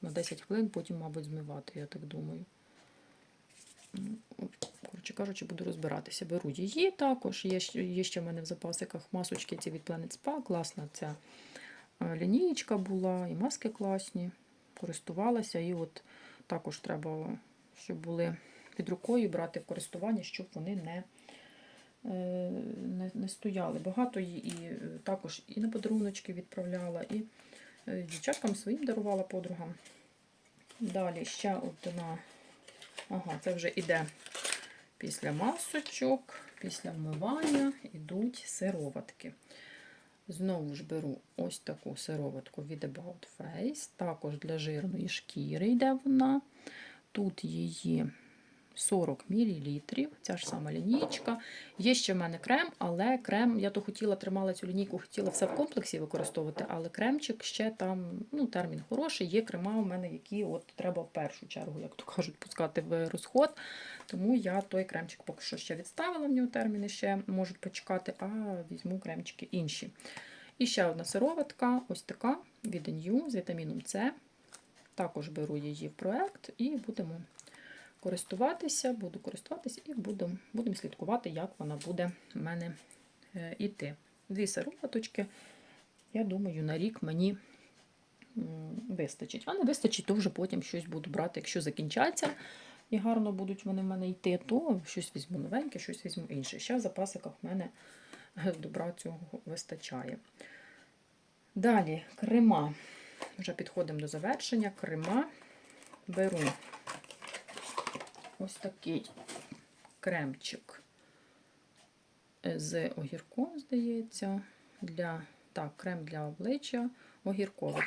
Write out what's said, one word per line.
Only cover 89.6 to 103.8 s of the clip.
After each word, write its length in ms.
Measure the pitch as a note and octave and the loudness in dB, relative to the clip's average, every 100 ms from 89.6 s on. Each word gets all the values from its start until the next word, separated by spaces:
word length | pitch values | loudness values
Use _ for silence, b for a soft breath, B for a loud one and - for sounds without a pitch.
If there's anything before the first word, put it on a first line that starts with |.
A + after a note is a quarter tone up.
вистачить, 420 | C4+ D4 A3 - - | 4 6 4 4 4
то 80 | |
вже 160 | G#3 F#3+ | 4 4
потім 340 | - F#3 F3+ | 2 0 0
щось 220 | - E3+ E3 | -2 -4 -4
буду 240 | D#3+ D3+ | -6 -2
брати, 300 | D3+ E3+ D#3+ | 0 0 0
якщо 220 | - F3 | -2 0
закінчаться 680 | D3+ - D3+ A#3 D4+ - C#4+ - B B B B - | 0 0 2 6 6 6 0 0 B B B B 0
і 80 | G#3+ | 2
гарно 340 | A3+ A3+ G#3 | 6 4 4
будуть 340 | F#3+ F#3+ G3 G3 | 2 -2 -2 0
вони 160 | F#3+ | 0
в 40 | F#3+ | 2
мене 240 | F#3 F#3 | 0 0
йти, 300 | F#3 F#3 F3+ - | 2 4 4 4
то 360 | A#3+ E4 F#3+ D3+ | 4 6 2 2
щось 300 | F#3 - C#3+ | -4 -4 -6
візьму 240 | C#3 E3 | -4 -2
новеньке, 400 | - A#3 D4+ - | 0 0 0 -4
щось 260 | - - F#3 | -6 -6 -6
візьму 200 | F3 D#3+ | -6 -4
інше. 300 | C#3+ C3 - | -4 -4 -4
Ще 160 | - B3 | 0 2
в 40 | |
запасиках 540 | - - F#3+ - D#3+ - | 2 0 -2 -4 -10 -8
в 60 | E3+ | -4
мене, 220 | F#3+ F3 - B B B B B F3 | -2 -2 -8 B B B B B -2
е, 160 | F#3 D#3+ | 0 0
добра 320 | - F3+ F3 F3 | -4 -4 -4 -4
цього 420 | E3 E3 F3 B3 - | -8 -8 -10 -10 -8
вистачає. 720 | D#3+ - - - B2+ - - - - B B B B B B _ _ _ _ _ G3 | -8 -8 -10 -8 -6 -6 -10 -12 -20 B B B B B B _ _ _ _ _ 4
Далі 480 | A#3 A3 D#3+ D#3 - - | 8 8 6 0 -6 -2
крема. 580 | A3 A#3 A3+ E3 D3+ D3 B B B B B B | 6 10 10 10 6 -2 B B B B B B
Вже 140 | F#3 | -6
підходимо 460 | F3 F3+ F3+ | -4 -4 -2